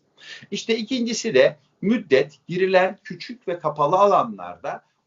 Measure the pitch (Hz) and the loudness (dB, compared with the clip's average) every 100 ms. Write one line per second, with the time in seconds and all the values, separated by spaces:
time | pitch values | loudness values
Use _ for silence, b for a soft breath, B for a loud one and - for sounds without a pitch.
0 | _ B B B B 202 - 233 214 262 | _ B B B B -8 -4 -4 -2 -4
1 | 240 220 226 127 151 - _ _ 185 240 | -4 -4 0 4 4 0 _ _ -2 -2
2 | - - 147 - - 180 190 185 190 196 | 2 2 2 -6 -10 -4 2 2 2 -2
3 | - 175 - 240 - 170 156 147 151 185 | -14 -16 -16 -12 -10 -6 -4 -2 0 4
4 | 202 175 120 101 87 87 139 196 _ _ | 4 4 0 -6 -14 -12 -12 -12 _ _